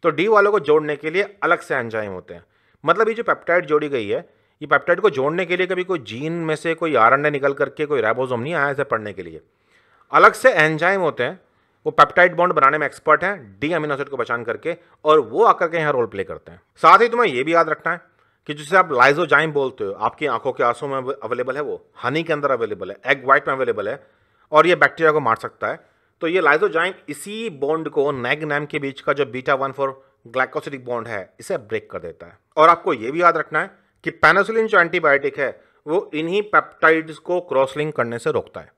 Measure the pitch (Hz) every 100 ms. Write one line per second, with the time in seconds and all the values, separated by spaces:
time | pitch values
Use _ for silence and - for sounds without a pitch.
0 | - 151 196 214 202 208 147 151 151 147
1 | 151 170 196 - 151 165 - 143 117 110
2 | 104 92 - 87 _ _ _ _ 143 175
3 | 220 226 233 151 - 175 160 151 151 139
4 | 104 120 180 _ _ _ 151 143 139 175
5 | 202 135 135 170 180 175 180 185 180 180
6 | 110 107 151 170 160 156 170 160 170 135
7 | 113 135 151 147 139 139 139 - 147 143
8 | 107 117 127 123 127 170 143 135 139 113
9 | 107 92 87 80 _ _ _ _ _ _
10 | _ 147 196 214 262 202 156 156 165 196
11 | 170 - 123 185 _ _ _ _ 151 143
12 | 147 - 180 165 175 165 135 151 143 -
13 | - 151 175 202 113 95 147 170 151 139
14 | 139 135 113 120 113 110 156 170 _ _
15 | 151 151 117 135 220 190 175 165 151 135
16 | 113 98 92 80 - 85 _ _ 165 190
17 | 233 233 226 123 143 170 160 156 - 170
18 | _ _ _ _ - 147 147 185 175 131
19 | 127 143 170 147 160 143 131 - 101 98
20 | 110 - 151 117 135 123 123 117 143 135
21 | 131 139 110 120 123 131 143 107 _ _
22 | 120 147 160 151 143 127 113 101 92 98
23 | 123 139 127 139 147 135 123 107 101 139
24 | _ _ _ _ _ 151 165 170 143 -
25 | 160 151 131 110 117 _ 107 151 _ _
26 | _ _ 170 180 160 151 202 160 175 185
27 | - 143 - 214 226 151 139 160 156 147
28 | 143 139 120 151 156 143 147 151 139 131
29 | - 143 135 123 127 139 135 131 135 131
30 | _ _ - 120 127 156 147 139 123 120
31 | 113 107 92 _ - 180 107 110 - -
32 | 85 80 85 _ _ - 156 170 190 135
33 | 110 156 175 165 147 156 175 _ _ _
34 | - 151 156 175 196 220 220 208 170 175
35 | 156 139 139 - 135 101 _ _ - 170
36 | - 151 165 190 208 156 - - 160 160
37 | 160 151 - 180 175 131 135 147 151 147
38 | 117 120 156 131 - - 76